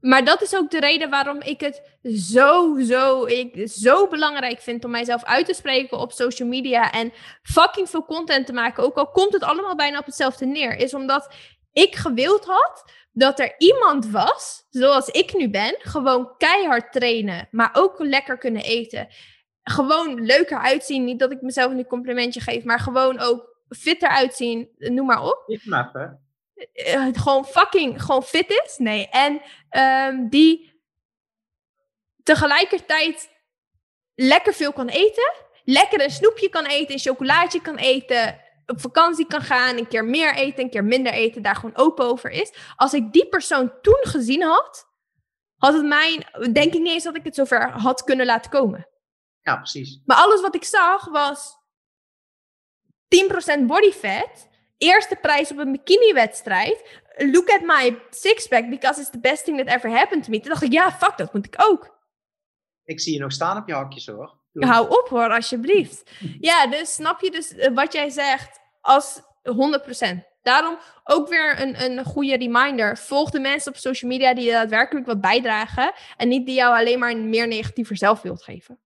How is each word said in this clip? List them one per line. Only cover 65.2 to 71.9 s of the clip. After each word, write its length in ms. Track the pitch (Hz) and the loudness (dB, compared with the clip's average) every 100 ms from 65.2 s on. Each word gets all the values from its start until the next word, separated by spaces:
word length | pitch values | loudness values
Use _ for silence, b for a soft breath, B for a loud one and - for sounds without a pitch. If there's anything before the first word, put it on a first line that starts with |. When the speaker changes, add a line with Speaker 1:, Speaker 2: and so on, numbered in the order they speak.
| 226 | 0
Speaker 1:
alsjeblieft. 800 | 226 233 240 254 403 - - _ - 185 | 0 -2 -6 2 2 2 -10 _ -16 -16
Speaker 2:
<laughs> 140 | - | -4
Speaker 1:
Ja, 280 | 311 339 269 | 2 4 2
dus 260 | 294 330 | 0 -6
snap 280 | - 311 359 | -6 -6 -4
je, 100 | 381 | -6
dus, 220 | 330 320 | -6 -12
eh, 200 | - 262 | -2 0
wat 200 | 247 294 | 0 -2
jij 160 | 311 294 | -2 -6
zegt, 500 | 277 277 262 - - _ _ | -4 -2 -4 -6 -20 _ _
als 400 | - 269 - - _ _ | 2 2 2 -16 _ _
honderd 400 | - 233 277 285 | -8 -2 0 -2
procent. 400 | 277 247 220 180 - _ | -6 -6 -6 -6 -12 _
Daarom 360 | - 262 330 339 B B | 2 2 2 -6 B B
ook 260 | - 330 302 | 0 0 2
weer 320 | 339 311 285 | -2 0 -2
een, 220 | 269 226 | -6 -4
een 220 | 254 | -6